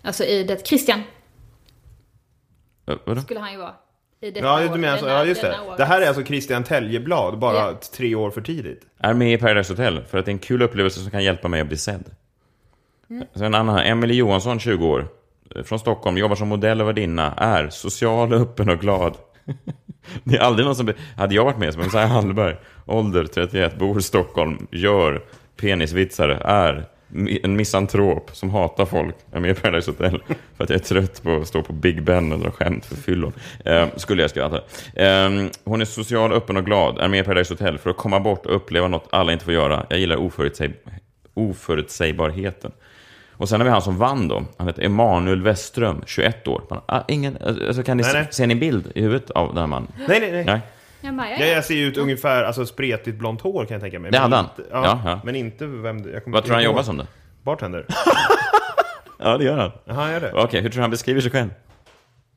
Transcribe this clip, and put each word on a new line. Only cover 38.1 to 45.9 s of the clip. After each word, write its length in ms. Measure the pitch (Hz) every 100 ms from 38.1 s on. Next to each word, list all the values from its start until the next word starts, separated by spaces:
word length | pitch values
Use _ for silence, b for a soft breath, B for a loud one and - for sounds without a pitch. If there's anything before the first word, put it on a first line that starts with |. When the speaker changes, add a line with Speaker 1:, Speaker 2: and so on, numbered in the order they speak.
| 98
Speaker 2:
bort 260 | 104 95 -
och 100 | 95
uppleva 320 | - 85 90
något 200 | 82 -
alla 220 | 95 85
inte 120 | 82
får 100 | 87
göra. 320 | 82 71 76 -
Jag 100 | 87
gillar 180 | 90 73
oförutsäg-, 580 | 87 - 71 - 76 - - - _ _ -
oförutsägbarheten. 1400 | - 107 87 - 78 76 - 82 78 80 87 95 - - _ B B B B B
Och 160 | B 101
sen 120 | 107
har 40 |
vi 60 | 127
han 120 | 110
som 160 | 92 92
vann 300 | 123 139 85
då. 160 | 50 - -
Han 100 | 87
heter 160 | -
Emanuel 600 | 101 101 117 87 90 92
Westström, 600 | 101 101 - - 110